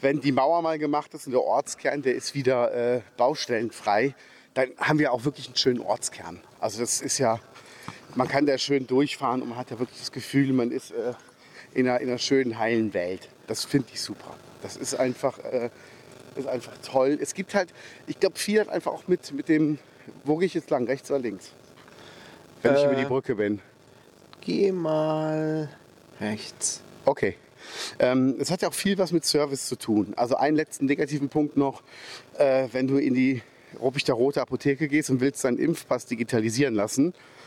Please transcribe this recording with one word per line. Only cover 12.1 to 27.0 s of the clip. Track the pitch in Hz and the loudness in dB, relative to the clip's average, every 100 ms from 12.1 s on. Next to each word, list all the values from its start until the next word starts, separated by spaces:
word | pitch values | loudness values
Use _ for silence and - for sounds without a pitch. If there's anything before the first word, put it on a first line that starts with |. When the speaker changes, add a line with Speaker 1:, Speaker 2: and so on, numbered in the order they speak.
| 123 | -4
Speaker 1:
schönen, | - 135 127 113 | 2 2 2 -2
heilen | 113 117 110 | 0 2 0
Welt. | 98 90 92 - - - | -2 -4 -6 -12 -16 -8
Das | - - | -6 -2
finde | 139 123 | -2 -2
ich | - | -8
super. | - - - - - - | -10 -10 -14 -20 -20 -16
Das | 190 - | -14 -10
ist | 135 135 | -6 -2
einfach, | 131 123 139 - | -2 -2 -4 -4
äh, | - 123 117 - - - - - - - | -6 -4 -4 -8 -20 -20 -20 -20 -14 -10
ist | 127 | -6
einfach | 127 117 - | -6 -8 -16
toll. | - 131 131 147 | -2 2 2 2
Es | - - | -2 -6
gibt | 190 | -2
halt, | 202 180 - - - - | -2 -2 -6 -20 -14 -12
ich | - | 0
glaub, | 190 - | 0 0
viel | - 214 | 0 2
hat | 202 | 2
einfach | 180 - | -2 -4
auch | - - | -6 -2
mit, | 180 - | -2 -2
mit | 139 151 | -6 2
dem, | 156 151 151 - - - - | 4 4 0 -6 -20 -20 -6
wo | 139 156 | -2 2
gehe | 185 | 2
ich | 170 | 0
jetzt | - | -2
lang, | 143 120 | 0 0
rechts | 135 - | -2 -2
oder | 143 | -2
links? | 120 95 - - - - - - - - - - - - | -2 -6 -12 -20 -20 -20 -20 -20 -20 -20 -20 -20 -20 -2
Wenn | - 139 | 2 4
ich | |
Speaker 2:
Äh, | 143 | 4
Speaker 1:
über | 135 | 2
die | 139 | 0
Brücke | 131 - 107 | -2 -2 0
bin. | 104 104 - - - - - - - - | 0 -2 -8 -20 -20 -20 -20 -20 -20 -14
Speaker 2:
geh | - - 196 | -4 0 2
mal | 185 160 156 156 156 156 156 156 156 147 - - - - - | 0 0 0 0 0 0 -2 -2 -2 -4 -10 -20 -20 -20 -8
rechts. | 107 107 - - - - - - | -6 -6 -10 -6 -6 -6 -12 -4